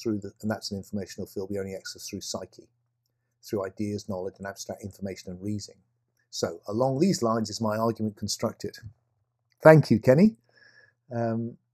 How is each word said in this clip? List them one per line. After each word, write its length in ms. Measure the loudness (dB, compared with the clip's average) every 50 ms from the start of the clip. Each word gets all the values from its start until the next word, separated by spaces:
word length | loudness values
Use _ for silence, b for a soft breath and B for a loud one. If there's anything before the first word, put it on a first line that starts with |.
through 180 | -4 -4 -4 -4
the, 140 | -6 -10 -14 _ -6
and 80 | -4
that's 220 | -4 -4 -6 -8 -8
an 60 | -8
informational 500 | -8 -8 -8 -8 -8 -8 -10 -12 -12 -10
field 200 | -8 -8 -8 -6
we 120 | -6 -6
only 160 | -6 -6 -8
access 320 | -10 -12 -14 -16 -14 -14 -12
through 140 | -10 -10 -10
psyche, 460 | -10 -10 -10 -10 -14 -16 -20 -20 _ _ _ _ _ _ _ _ _ _ _ _ _ _ _
through 240 | -10 -6 -4 -4 -4
ideas, 440 | -6 -6 -6 -6 -6 -6 -6 -8 -8
knowledge, 260 | -8 -6 -6 -8 -10 -10
and 100 | -12 -12
abstract 340 | -12 -12 -12 -12 -12 -10 -12
information 480 | -14 -12 -10 -10 -10 -10 -10 -12 -14
and 100 | -12 -10
reasoning. 380 | -6 -6 -6 -6 -8 -12 -18 _ _ _ _ _ _ _ _ _ _ _
So 320 | -6 -4 -4 -4 -4 -8 -10
along 320 | -6 -2 0 0 0 2 2
these 240 | 2 2 2 2 0
lines 280 | 0 0 0 -2 -4
is 100 | -4 -4
my 160 | -2 -2 0
argument 400 | 0 0 0 0 0 -4 -4 -4
constructed." 640 | -6 -8 -8 -4 -4 -4 -6 -4 -6 -10 -10 -10 -12 -16 -18 -20 _ _ _ _ _ _ _ _ _ _ _ _ _ 10
Thank 300 | 10 10 10 10 6 4
you, 80 | 4
Kenny. 340 | 6 6 8 8 8 6 4 0 b b b b b b b b b b b _ _ _
Um, 480 | -6 -4 -2 -2 -2 -2 -4 -6 -8 -12 _ _